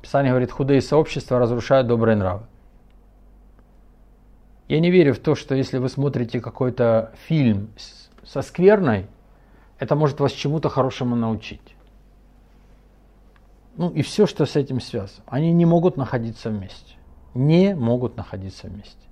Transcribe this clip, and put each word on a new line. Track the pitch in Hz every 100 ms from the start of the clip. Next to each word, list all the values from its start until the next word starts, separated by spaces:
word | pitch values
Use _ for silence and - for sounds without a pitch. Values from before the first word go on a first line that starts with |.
Писание | - 139 135
говорит: | 127 123
«Худые | - 139 139
сообщества | - 147 151 139 - 123
разрушают | 120 120 - 135 120
добрые | 117 113 107
нравы». | 92 92 110 - - - - - _ _ - - - - _ - - _ - _ _ - - - -
Я | 143
не | 175
верю | 180 147
в | 120
то, | - 143
что | -
если | 135 131 131
вы | 127
смотрите | 139 139 135 113 127
какой-то | 113 - 127 123 120 113 110 - -
фильм | 160 127 101 107 -
с-, | - - - -
со | - 143
скверной, | 127 - 185 208 165 104 95 - _ _ _ - _ _
это | 120 147
может | 151 143
вас | 139
чему-то | - 139 156 139
хорошему | - 131 - 123 120
научить. | 113 107 - 107 - _ - _ _ _ _ _ _ _ _ - _ _ _ _ _ _ _ _ _ -
Ну | 170
и | 160
все, | 139 - 208
что | - 147
с | 151
этим | 135 127
связано. | - 120 98 - -
Они | 127 165
не | 170 170
могут | 170 175 175
находиться | 123 127 113 110 117
вместе. | 107 95 - - - - - -
Не | 123 143 165 190
могут | 185 117 123 120 -
находиться | 87 98 95 - -
вместе. | 101 - - -